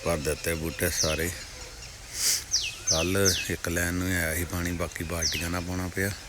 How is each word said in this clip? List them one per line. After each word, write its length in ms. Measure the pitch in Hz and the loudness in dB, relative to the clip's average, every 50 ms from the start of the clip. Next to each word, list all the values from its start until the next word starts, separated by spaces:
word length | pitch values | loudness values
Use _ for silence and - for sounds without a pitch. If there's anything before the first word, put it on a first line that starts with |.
| - | 2
ਭਰ 120 | 80 85 80 | 2 0 2
ਦਿੱਤੇ 360 | 69 76 73 - - 80 85 | 2 0 -2 0 0 -2 0
ਬੂਟੇ 340 | 80 80 82 - - 87 87 | 0 -2 -4 -2 0 0 2
ਸਾਰੇ। 400 | 85 - - 80 78 76 82 90 90 - - - - - - - - - - - - - - - - - - - - - - - - - - - - - - - | 2 2 2 2 2 2 0 -2 -2 -6 -10 -12 -12 -12 -12 -12 -12 -14 -14 -14 -14 -14 -14 -10 -4 0 2 2 2 2 0 0 -2 0 0 -2 -4 -4 0 2
ਕੱਲ੍ਹ 640 | 80 80 82 90 95 98 98 95 87 - - - | 2 4 4 4 4 6 6 6 6 4 0 -2
ਇੱਕ 160 | 87 - - 85 | -2 -2 0 0
ਲਾਈਨ 260 | 85 85 87 87 87 | 0 2 2 2 2
ਨੂੰ 140 | 90 90 90 | 2 2 2
ਆਇਆ 260 | 92 87 85 80 80 | 2 2 2 2 0
ਸੀ 100 | 82 87 | 0 -2
ਪਾਣੀ, 280 | 82 92 90 87 87 | -2 -2 -2 0 0
ਬਾਕੀ 320 | 87 85 87 78 - - 85 | 0 0 -2 -4 -2 -6 -4
ਬਾਲਟੀਆਂ 460 | 78 87 85 - - - - 87 85 | -2 -2 0 0 0 0 0 0 0
ਨਾਲ 120 | 87 90 | 0 -2
ਪਾਉਣਾ 240 | 85 90 90 90 90 90 | -2 -2 -2 -2 -2 -2
ਪਿਆ। 220 | - 95 95 101 95 - - | 0 0 0 0 0 -4 -10